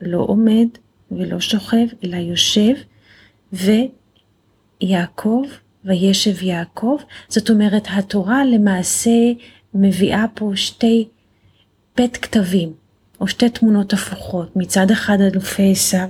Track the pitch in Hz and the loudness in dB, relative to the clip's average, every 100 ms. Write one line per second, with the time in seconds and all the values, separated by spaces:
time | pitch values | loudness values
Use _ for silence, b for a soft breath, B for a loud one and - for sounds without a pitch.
0 | 180 175 - 208 220 220 233 - _ _ | -6 -2 0 2 4 4 2 -2 _ _
1 | - 175 170 175 - 208 - 226 233 - | -14 -8 -6 -6 -4 -4 0 0 0 -4
2 | 180 175 170 175 - 214 214 294 - b | -8 -6 -6 -2 0 2 2 0 -6 b
3 | b b b b - 185 190 214 262 - | b b b b -14 -4 0 2 0 -8
4 | _ _ _ _ _ _ _ - 185 180 | _ _ _ _ _ _ _ -8 -2 -2
5 | 175 - 214 240 277 - _ _ 196 180 | -4 -6 -4 -2 -4 -12 _ _ -4 0
6 | 196 196 214 175 185 170 170 - 226 294 | 0 0 -2 -2 -4 -6 -8 -6 -4 -4
7 | - B B 220 214 214 208 208 208 196 | -6 B B -2 2 2 2 0 -2 -6
8 | 196 208 185 262 269 226 202 185 180 - | -2 -4 0 0 2 2 2 0 -2 -2
9 | 233 233 240 240 B B B 196 196 175 | 2 4 2 0 B B B 2 2 2
10 | 196 202 220 - 214 190 - - 226 233 | 0 2 -2 -4 -6 -4 -6 0 2 2
11 | 220 _ _ _ _ _ _ _ _ - | 0 _ _ _ _ _ _ _ _ -2
12 | 247 - - 226 175 190 165 160 _ _ | -2 -2 -2 0 2 0 -2 -10 _ _
13 | _ - 190 - 240 - 226 208 196 196 | _ -8 -6 0 0 2 2 2 2 -2
14 | - - - 180 165 190 180 190 190 226 | -4 -12 -8 -8 -4 -4 0 2 2 2
15 | - 202 196 190 190 - 196 185 - 185 | 2 2 2 0 -4 0 2 2 0 -2